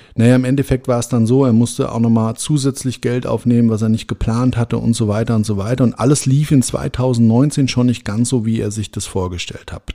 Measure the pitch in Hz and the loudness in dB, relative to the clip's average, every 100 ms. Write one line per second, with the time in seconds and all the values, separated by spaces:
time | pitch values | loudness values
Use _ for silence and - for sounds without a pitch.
0 | - - 117 127 127 135 135 131 131 120 | -12 0 4 4 2 0 0 -2 0 -2
1 | 117 123 113 127 135 113 120 - 131 113 | 0 0 2 4 4 4 2 0 -4 0
2 | 117 113 113 113 - 151 135 135 127 120 | 2 2 0 -4 -2 0 0 -2 -6 -4
3 | 120 123 123 117 120 120 117 107 110 110 | -4 -2 -2 -2 2 4 4 2 0 -2
4 | - 107 - 113 127 120 117 113 117 117 | -2 -6 -2 0 0 0 -2 -2 0 0
5 | 110 104 113 117 107 104 98 127 127 - | 0 0 0 0 0 -2 -2 0 0 2
6 | 117 147 - 135 151 143 123 - - - | 0 0 2 0 2 2 2 -2 -6 -2
7 | 127 120 117 117 143 143 131 - 123 117 | 0 2 4 4 2 2 -2 0 0 0
8 | - 104 120 127 110 113 107 104 101 - | -4 -2 0 0 -2 -2 -4 -6 -8 -8
9 | - 98 92 90 - - - - - | -8 -6 -6 -6 -10 -14 -14 -14 -12